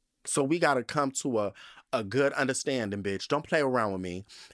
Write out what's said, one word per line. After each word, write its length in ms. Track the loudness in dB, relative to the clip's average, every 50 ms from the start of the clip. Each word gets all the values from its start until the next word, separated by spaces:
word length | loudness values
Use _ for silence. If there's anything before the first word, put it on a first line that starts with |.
| _ _ _ _ _
So 180 | -4 0 0 2
we 160 | 2 2 4
gotta 240 | 4 4 4 2 0
come 260 | 0 0 0 0 0 -2 -2
to 180 | -4 0 0 0
a, 140 | 0 0 -4 -8 -16 -20 -20 -20 -8 _ -2
a 100 | -2 -2
good 300 | 0 0 2 2 2 2
understanding, 680 | 2 0 0 0 -2 -2 -2 -2 0 -2 -2 -4 -2
bitch. 280 | -2 -2 -4 -4 -2 -2
Don't 180 | -2 -2 0 0
play 140 | 0 2
around 320 | 2 2 2 2 2 0 0
with 80 | -2
me. 240 | -4 -4 -6 -8 -10 -12 -18 -20 -20 -20